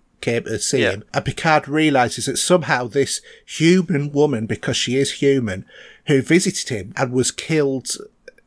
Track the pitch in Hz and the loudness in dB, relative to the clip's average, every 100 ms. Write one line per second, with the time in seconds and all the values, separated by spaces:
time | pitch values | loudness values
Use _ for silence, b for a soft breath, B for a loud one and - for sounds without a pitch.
0 | _ _ - 117 - 107 - 131 123 101 | _ _ -4 -2 -2 -4 -2 0 0 -2
1 | - - - - 170 151 143 151 156 139 | -6 -6 -4 -2 2 2 2 0 2 4
2 | 120 - 135 - - 180 139 131 120 139 | 2 -2 -6 -2 2 2 2 -2 0 0
3 | 135 - - B B - 160 185 175 147 | 0 -4 -10 B B 0 4 4 2 -2
4 | 147 143 151 117 110 110 - 135 - 131 | 0 0 2 0 -4 -4 -4 -2 0 0
5 | 135 - 139 139 110 95 - B B B | -2 0 2 2 0 -6 -12 B B B
6 | B 135 - 170 196 - - 107 95 - | B 2 4 2 2 -2 -4 -6 -6 -4
7 | 131 127 120 - - 156 139 135 - - | -2 0 0 -4 -2 0 0 -2 -6 -10
8 | - _ - - | -12 _ -20 -20